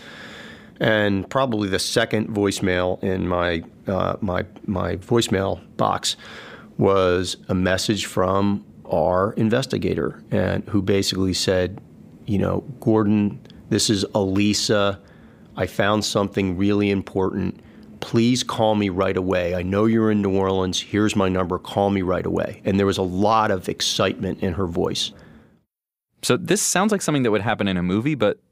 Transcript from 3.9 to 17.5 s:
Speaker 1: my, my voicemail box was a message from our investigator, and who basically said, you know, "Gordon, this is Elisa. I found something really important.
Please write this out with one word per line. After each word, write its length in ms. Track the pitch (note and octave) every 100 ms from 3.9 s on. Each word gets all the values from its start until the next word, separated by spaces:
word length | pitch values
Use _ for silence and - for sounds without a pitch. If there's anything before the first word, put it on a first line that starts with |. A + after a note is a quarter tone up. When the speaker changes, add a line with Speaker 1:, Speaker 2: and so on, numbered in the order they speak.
| F#2 F#2 F2+
Speaker 1:
my, 240 | G2+ F2+ F#2 - -
my 300 | F#2 F#2 F#2
voicemail 640 | - A#2+ A2+ F#2+ F#2+ F#2 - -
box 360 | G#2+ F#2+ - - - - - - - -
was 600 | G2 G2 F#2 F2+ F2+ - -
a 60 | F#2+
message 500 | F#2 F#2 - G2+ -
from 580 | - F#2 G2 G2+ G2+ - - -
our 440 | F2+ D#2+ F2+ G2+
investigator, 920 | - A2 A#2+ C3+ G#2 F2+ F2+ C#2 - -
and 320 | G2+ F#2+ F#2+ -
who 120 | G#2
basically 540 | F#2+ G2 G2+ F#2+ F#2+
said, 460 | F#2+ - F#2 F2+ G2 - - - - -
you 120 | G2
know, 240 | F#2+ F#2 - -
"Gordon, 600 | A#2 A2 G#2 G#2 G#2 - - - -
this 220 | G#2 -
is 160 | G2+ G2
Elisa. 840 | A2 G2 F#2+ G#2 G2 - G#2+ G2+ G2 - - - - - -
I 100 | F#2
found 380 | - G2+ G#2+
something 520 | G2 A2 G2+ G#2 G2 F2+
really 360 | G2+ G#2 G2+
important. 640 | G2 - G2 F#2+ G2+ F#2+